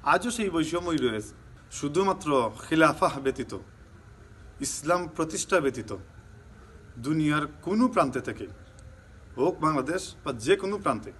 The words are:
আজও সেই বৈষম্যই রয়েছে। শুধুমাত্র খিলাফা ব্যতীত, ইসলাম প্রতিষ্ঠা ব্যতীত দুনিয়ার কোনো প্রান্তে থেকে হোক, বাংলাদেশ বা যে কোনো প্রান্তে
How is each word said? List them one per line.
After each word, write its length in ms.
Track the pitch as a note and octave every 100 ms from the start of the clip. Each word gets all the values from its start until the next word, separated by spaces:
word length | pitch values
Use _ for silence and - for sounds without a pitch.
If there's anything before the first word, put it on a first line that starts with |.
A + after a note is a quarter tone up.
আজও 260 | C#3+ F3+ A#3
সেই 180 | A3+ G3+
বৈষম্যই 500 | E3 D#3 E3+ F3 D#3
রয়েছে। 320 | B2 A2 G#2+ - - - -
শুধুমাত্র 580 | - D3 D3+ G3 F#3 D3+ C#3 A2+ -
খিলাফা 480 | - D#3+ D#3 C3 F3 C3+
ব্যতীত, 340 | C3+ C3 A#2+ G2 - - - - - - - - - -
ইসলাম 420 | - - D3 F3+ E3+
প্রতিষ্ঠা 500 | E3 D#3+ F3+ - F#3
ব্যতীত 300 | C#3 B2 G#2 G2 - - - - - - - - - A#2+
দুনিয়ার 480 | B2 D#3+ D3+ D3+ D3 -
কোনো 240 | F3 G#3+ B3+
প্রান্তে 340 | G3 C#3 B2
থেকে 240 | - - G2+ - - - - - - - -
হোক, 200 | B2 D#3 E3
বাংলাদেশ 420 | D#3 D3 C3 F3+ - -
বা 100 | - A#2+
যে 160 | A#2+
কোনো 200 | G3 G3 G#3
প্রান্তে 340 | F3 A2+ G#2